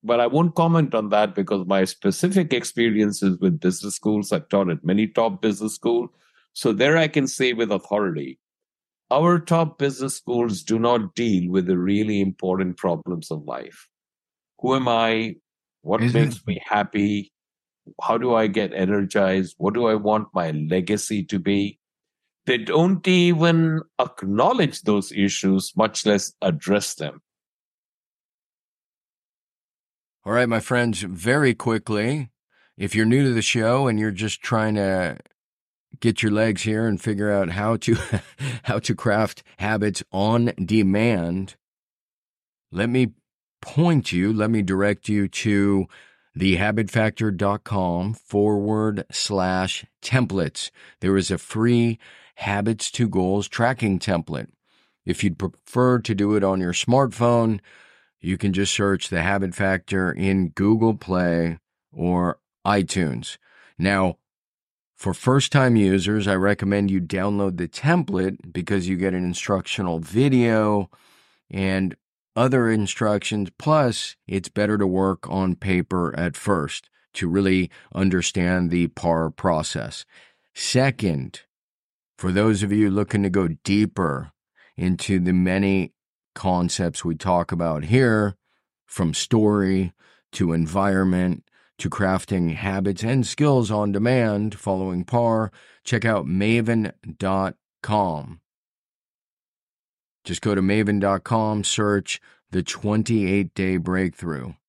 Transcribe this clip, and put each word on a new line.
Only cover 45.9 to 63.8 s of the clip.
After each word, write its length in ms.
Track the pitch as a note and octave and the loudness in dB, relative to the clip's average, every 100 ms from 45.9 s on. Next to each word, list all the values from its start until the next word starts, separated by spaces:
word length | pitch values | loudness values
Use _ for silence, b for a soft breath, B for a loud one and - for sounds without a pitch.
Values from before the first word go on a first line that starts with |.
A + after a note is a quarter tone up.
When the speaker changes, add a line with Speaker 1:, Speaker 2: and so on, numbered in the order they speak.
| b b b b | b b b b
Speaker 2:
the 220 | - F#2+ F2 | 0 2 2
habit 340 | G#2 G#2+ G2+ | 2 0 0
factor 400 | A2+ G#2+ - A2 | 0 0 0 -2
dot 340 | F#2 G2+ G2+ | 0 -2 -2
com 500 | - G2+ F#2 F2 F#2+ | -4 -2 -2 -2 -4
forward 920 | A2+ _ G2+ G#2 G#2 G#2 G#2+ G#2+ G#2 - | -6 _ 0 2 2 0 0 0 -2 -6
slash 760 | - - G2+ F#2 F#2 F#2 - - _ | -8 -4 -2 0 0 -2 -6 -12 _
templates. 720 | - B2+ A#2 F#2+ D#2 - - B B B | -2 0 0 -2 -4 -6 -12 B B B
There 160 | F#2 G2 | 0 0
is 120 | F2 | 0
a 80 | F#2 | -4
free 640 | - A2 A#2 A#2+ A#2 A2+ B B B B | -6 -2 2 4 2 -2 B B B B
Habits 540 | - G2+ G#2 A2+ - | -4 -2 -2 -2 -6
to 160 | - A#2 | -2 0
Goals 380 | F#2+ F#2 G2+ G2+ | 0 0 0 -2
tracking 520 | - A#2+ C3 A2 F#2 | -2 -2 0 0 0
template. 480 | - F2 D#2 D2 - _ _ _ _ _ - | 0 -2 -2 -8 -10 _ _ _ _ _ -8
If 180 | F2+ | -2
you'd 140 | G2+ D#2+ | -2 -2
prefer 640 | F#2 - _ A#2+ B2+ B2 | -8 -8 _ 0 2 2
to 160 | A2 G2+ | 0 0
do 200 | G2+ G#2+ | 2 2
it 80 | |
on 160 | G2 F#2+ | 2 0
your 140 | F2+ | -2
smartphone, 840 | F2 - B2 C3+ - A#2+ A#2+ A2+ G#2 b b b b b b | -2 2 2 2 2 2 4 2 -2 b b b b b b
you 160 | E2 F#2+ | -6 -2
can 140 | G2+ | 0
just 200 | F#2 G2+ | 0 0
search 360 | - G2+ F#2+ - | 0 2 0 -2
The 120 | F2+ | -2
Habit 320 | E2+ G2+ G2 | 0 0 -2
Factor 580 | F2 G2 F#2+ - G2 F#2 | -2 0 0 -2 -2 -2
in 380 | - F#2+ G2 F2+ | 0 0 2 0
Google 460 | - G2+ A2 A2+ G#2 | 0 2 4 2 0
Play 640 | - F#2 F2 E2+ E2+ E2 _ _ _ | -2 0 2 2 0 -4 _ _ _
or 480 | - F2 F2+ F2 - _ _ - | -6 -2 0 0 -4 _ _ 0
iTunes. 720 | G#2 F2+ F#2+ E2 A#1 - - b b b | 0 0 -2 -2 -4 -10 -18 b b b
Now, 400 | b | b